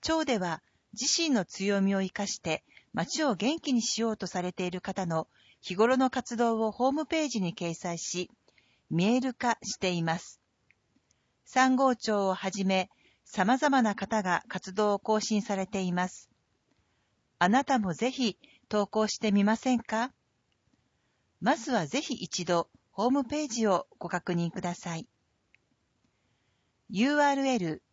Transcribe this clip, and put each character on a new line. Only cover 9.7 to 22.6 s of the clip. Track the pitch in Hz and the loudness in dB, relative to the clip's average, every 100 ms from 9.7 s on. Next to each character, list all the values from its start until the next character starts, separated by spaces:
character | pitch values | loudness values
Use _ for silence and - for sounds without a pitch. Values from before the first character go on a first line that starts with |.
| - | -4
て | 190 | -2
い | 175 | 0
ま | 165 170 | -2 -4
す。 | - - _ _ _ _ _ _ _ _ _ _ _ | -6 -20 _ _ _ _ _ _ _ _ _ _ _
三 | - 262 262 | 4 4 6
号 | 269 247 | 4 2
町 | - 208 196 | 0 0 2
を | |
は | 185 196 | 0 -2
じ | 190 | -2
め、 | 190 190 185 _ _ _ | 2 2 0 _ _ _
様 | _ - 190 254 | _ -2 2 4
々 | 302 269 | 4 4
な | 226 | 2
方 | 202 202 220 | 0 -2 -2
が | 185 175 - | 0 -2 -2
活 | 185 - | -10 -8
動 | 190 208 | 0 2
を | 202 | 2
更 | - 214 | 0 0
新 | 208 214 | 2 -2
さ | 196 196 | 0 -4
れ | 190 | -2
て | 196 | -2
い | 185 | -2
ま | 175 185 | 0 -2
す。 | - - _ _ _ _ _ _ _ _ _ _ _ | -6 -20 _ _ _ _ _ _ _ _ _ _ _
あ | 175 | 2
な | 233 | 4
た | 277 269 | 2 0
も | 196 | 0
ぜ | 156 240 | -2 -2
ひ | 262 240 180 _ _ _ | 0 -2 -2 _ _ _
投 | 214 202 | -2 0
稿 | 214 214 | 0 -2
し | - | 0
て | 220 | 2
み | 202 | 4
ま | 202 220 | 4 2
せ | - | 2
ん | 247 | 0
か？ | - 220 247 _ _ _ _ _ _ _ _ _ _ _ _ _ | 0 -4 -4 _ _ _ _ _ _ _ _ _ _ _ _ _
ま | 185 320 | 0 0
ず | 233 | 0
は | 247 156 | -2 0
ぜ | 269 | -4
ひ | 302 | -6
一 | 254 170 - | -8 -8 -6
度 | 175 175 | 0 0